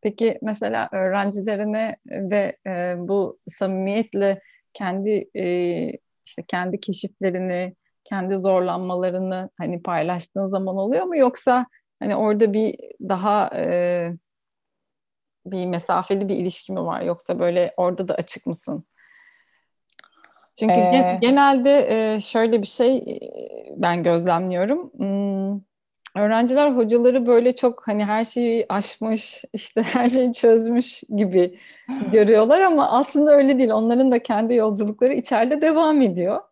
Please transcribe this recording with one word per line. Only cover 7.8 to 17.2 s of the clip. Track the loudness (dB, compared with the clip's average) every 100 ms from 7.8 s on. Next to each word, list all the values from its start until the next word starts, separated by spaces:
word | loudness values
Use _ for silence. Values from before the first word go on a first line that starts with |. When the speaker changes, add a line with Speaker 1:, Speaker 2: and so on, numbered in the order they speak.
| _ _
Speaker 1:
kendi | _ -8 -4 -2
zorlanmalarını | 0 0 0 -4 -4 -4 -4 -4 -6 -6 -10 _
hani | -8 -8
paylaştığın | -4 -4 -2 -6 -8 -6 -4
zaman | -4 -4 -4
oluyor | -2 -2
mu? | -2 2
Yoksa | 0 0 0 0 0 _ _ _
hani | -6 -2
orada | 0 2 2
bir | 2 -2 -4 -14 -16
daha, | -6 -4 0 0 0
e, | -2 -2 0 -2 -2 -4 -10 _ _ _ _ _ _ _ _ _ _ _ _ -10
bir | -6 -4
mesafeli | -6 -2 -4 -2 -4 -2
bir | -4
ilişki | -4 -8 -10
mi | -8
var? | -6 -6
Yoksa | -6 -6